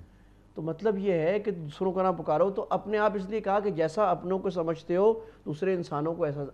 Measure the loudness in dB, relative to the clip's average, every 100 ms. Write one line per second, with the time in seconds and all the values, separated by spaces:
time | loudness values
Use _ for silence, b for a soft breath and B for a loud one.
0 | -18 b b b b -8 -6 -2 0 2
1 | 2 2 2 2 -2 -6 -8 -4 -2 2
2 | 2 2 2 2 2 0 -2 -2 0 0
3 | 2 0 -4 -4 0 0 0 0 0 2
4 | 2 2 0 -2 -2 -2 -2 -4 -2 4
5 | 4 2 B B -8 -2 0 -2 -2 -4
6 | -2 -2 -2 -2 -8